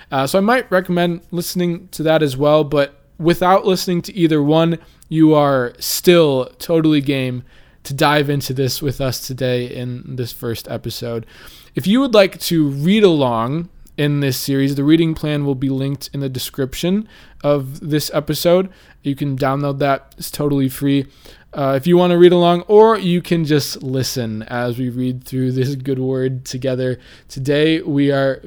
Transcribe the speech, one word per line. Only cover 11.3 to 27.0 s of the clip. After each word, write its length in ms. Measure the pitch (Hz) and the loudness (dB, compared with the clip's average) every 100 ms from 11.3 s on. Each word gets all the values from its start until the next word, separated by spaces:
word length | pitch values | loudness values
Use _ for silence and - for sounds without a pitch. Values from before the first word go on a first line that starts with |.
| - - - - | -18 -20 -20 -12
If 120 | - 165 | -6 0
you 140 | 240 | 0
would 140 | 269 | 4
like 260 | 214 196 - | 4 4 0
to 300 | - 165 147 | -2 0 0
read 320 | 139 160 214 | 0 0 4
along 680 | 196 156 127 113 117 156 175 - - - | 4 4 2 0 -2 -4 -8 -16 -12 -2
in 220 | 147 147 | 0 0
this 180 | 139 127 | 0 -2
series, 360 | - 135 139 | -2 0 0
the 100 | 139 | 0
reading 300 | 143 165 165 | 4 4 2
plan 300 | 156 151 147 | -2 -4 -2
will 100 | 143 | -2
be 140 | 131 139 | -2 -2
linked 400 | 135 139 139 - | -2 -4 -6 -10
in 60 | 143 | -8
the 100 | 135 | -8
description 760 | 127 - - 127 - 170 202 220 - - - | -8 -8 -6 -6 -4 -2 -2 -4 -14 -20 -4
of 380 | 147 147 131 143 | 0 0 -2 -10
this 300 | 165 151 - | -4 -4 -2
episode. 560 | 156 147 147 175 180 190 - _ _ | -4 -4 -2 2 2 0 -8 _ _
You 120 | 139 | -8
can 220 | 135 143 135 | -4 -4 -2
download 440 | 135 139 143 139 | -2 -2 -2 -2
that. 340 | 143 135 - - | -2 -2 -4 -16
It's 140 | - | -10
totally 400 | - 147 139 135 | -4 0 0 0
free, 380 | 131 139 139 135 - - - _ | -2 0 0 -2 -12 -20 -20 _
uh, 220 | - 135 135 | -4 -2 0
if 100 | 170 | 4
you 120 | 175 | 4
want 140 | 180 | 4
to 40 | 175 | 6
read 160 | 175 | 6
along, 300 | 175 175 175 175 | 6 4 2 4
or 300 | 208 220 220 | 6 6 4
you 220 | 180 175 | 0 -2
can 240 | - 170 | -2 -2
just 380 | 151 151 127 - | 2 0 0 -8
listen 600 | 131 131 127 - 113 107 | -6 -4 -4 -4 -6 -8
as 340 | - 120 123 120 | -8 -6 -4 -4
we 100 | 127 | -6
read 340 | 120 127 127 | -4 -4 -6
through 280 | - 131 131 | -8 -4 -2
this 220 | 127 131 | -2 -2
good 240 | 135 135 131 | -4 -6 -4
word 480 | 131 131 131 131 - | -2 -2 -2 -4 -8
together. 520 | 127 131 127 127 123 | -6 -4 -2 -2 -6